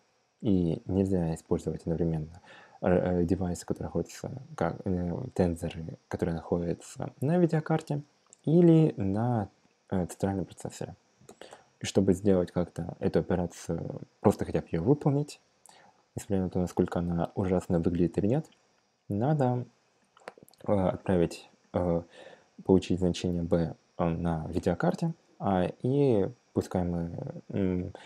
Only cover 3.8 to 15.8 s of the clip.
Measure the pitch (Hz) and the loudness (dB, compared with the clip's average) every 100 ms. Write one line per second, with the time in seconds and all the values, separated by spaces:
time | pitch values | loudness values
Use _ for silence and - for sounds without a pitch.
3.8 | 87 85 82 - - - - - 82 - | -4 -4 -6 -8 -10 -10 -10 -4 -4 -2
4.8 | - 90 87 87 - - 90 82 82 85 | -4 -2 -2 -6 -4 0 0 0 -6 -8
5.8 | 80 - - - 85 82 - 87 85 82 | -12 -14 -10 -4 -2 -4 -2 -2 -2 -6
6.8 | - - - - 135 180 165 160 156 160 | -8 -12 -12 -4 0 2 2 2 0 -2
7.8 | - 147 - _ _ - 147 170 175 160 | -2 -6 -8 _ _ -8 2 6 8 8
8.8 | 156 - 98 101 120 117 95 _ _ _ | 6 2 -2 0 0 0 -2 _ _ _
9.8 | - 95 85 - 98 98 82 - - - | -4 -2 -2 -2 -2 -2 -6 -8 -12 -10
10.8 | - - _ _ - - - - _ _ | -12 -14 _ _ -20 -20 -20 -20 _ _
11.8 | - 104 98 90 101 92 87 90 85 - | -2 2 4 4 4 2 2 -2 -4 -6
12.8 | 85 - 95 85 80 90 85 - - 82 | -10 -4 0 0 0 0 -2 -6 -8 -6
13.8 | - - - _ 107 - - 82 - 82 | -6 -10 -14 _ 2 2 -2 -4 -4 -2
14.8 | 98 147 156 139 147 - _ _ - - | 2 2 2 0 -2 -10 _ _ -20 -20